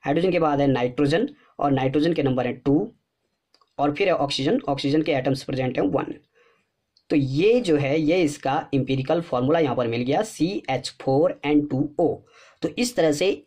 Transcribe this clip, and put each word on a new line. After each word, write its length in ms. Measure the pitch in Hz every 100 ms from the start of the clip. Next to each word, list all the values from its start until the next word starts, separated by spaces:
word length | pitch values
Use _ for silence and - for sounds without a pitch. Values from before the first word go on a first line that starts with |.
हाइड्रोजन 280 | 143 151 185
के 80 | 175
बाद 220 | 160 143
है 60 | 139
नाइट्रोजन 600 | 127 123 123 143 165 285 - _ -
और 120 | 147
नाइट्रोजन 420 | 135 131 147 160
के 100 | 156
नंबर 240 | 139 127 123
है 60 | 117
टू, 380 | 139 147 208 _ _ _ _ _ _ _ _ -
और 160 | 147 147
फिर 120 | 196
है 60 | 156
ऑक्सीजन, 440 | 139 135 135 220 -
ऑक्सीजन 340 | 143 143 151
के 100 | 156
एटम्स 300 | 139 135 135
प्रेजेंट 340 | - 131 127 127
हैं 80 | -
वन। 260 | 147 - - _ _ _ _ _ _ _ _ _
तो 60 | 151
ये 440 | 131 135 202 247
जो 140 | 185 151
है, 220 | 135 156
ये 220 | 151 185
इसका 460 | 156 147 143 151 -
एम्पिरिकल 480 | 139 127 135 131 165
फॉर्मूला 360 | 165 123 131 170
यहाँ 160 | 147 120
पर 120 | 117
मिल 140 | 117
गया, 200 | 123 156
सी 400 | 214 - 160 202 -
एच 240 | 131 - -
फ़ोर 380 | - 135 175 - 143
एन 200 | 151 147
टू 220 | 131 147 -
ओ। 160 | 160 104 _ - - _
तो 80 | 165
इस 260 | - 240 -
तरह 160 | 160
से 300 | 147 180 -